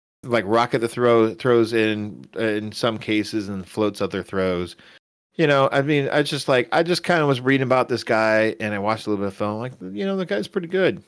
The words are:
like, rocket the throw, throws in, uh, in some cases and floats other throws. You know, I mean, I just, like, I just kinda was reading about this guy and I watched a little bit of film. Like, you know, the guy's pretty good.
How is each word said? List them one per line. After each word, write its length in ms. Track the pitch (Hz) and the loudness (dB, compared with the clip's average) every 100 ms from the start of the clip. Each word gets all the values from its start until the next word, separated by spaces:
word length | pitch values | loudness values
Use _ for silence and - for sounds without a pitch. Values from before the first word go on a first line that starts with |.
| _ _ | _ _
like, 200 | 131 117 95 | -2 -2 2
rocket 340 | 113 120 - | 2 2 0
the 80 | 113 | -2
throw, 440 | - 120 113 110 | 0 4 4 4
throws 380 | - 131 120 110 | 0 4 4 4
in, 540 | 113 110 107 104 67 - - | 2 0 0 -6 -12 -14 -4
uh, 60 | |
in 280 | 110 104 107 | -2 -2 -6
some 240 | 104 123 107 | -4 -4 -2
cases 500 | - 107 98 110 98 | -2 -2 0 -4 -4
and 180 | 98 87 | -8 -8
floats 340 | - 104 101 | -2 -2 -2
other 200 | 98 95 | -4 -4
throws. 540 | 87 95 92 87 90 - - - _ _ _ - | -6 -2 -2 -2 -6 -12 -20 -20 _ _ _ 0
You 120 | 151 | 2
know, 220 | 139 135 | 4 4
I 100 | 139 | 2
mean, 280 | 139 147 135 | 2 0 0
I 140 | 151 | 0
just, 260 | 143 143 - | 0 -2 0
like, 180 | 127 117 | 2 2
I 100 | 151 | 0
just 200 | 170 175 | 2 0
kinda 220 | - 175 147 | 0 2 2
was 140 | 127 | 2
reading 240 | 127 135 | 2 2
about 240 | 131 127 123 | 4 2 2
this 160 | 120 | -2
guy 520 | - 110 110 110 110 113 | 0 2 4 4 2 0
and 140 | 107 | -4
I 60 | 104 | -2
watched 280 | 101 110 110 | -2 -2 -2
a 20 | |
little 140 | 101 | -4
bit 60 | 101 | -4
of 40 | |
film. 260 | - 104 107 | -4 -4 -4
Like, 120 | 127 - 92 | -8 -12 -12
you 120 | 202 196 | -6 -4
know, 120 | 190 | -4
the 80 | 175 | -4
guy's 240 | 202 190 | -4 -4
pretty 180 | 196 170 | -6 -2
good. 340 | 185 175 92 | 0 0 0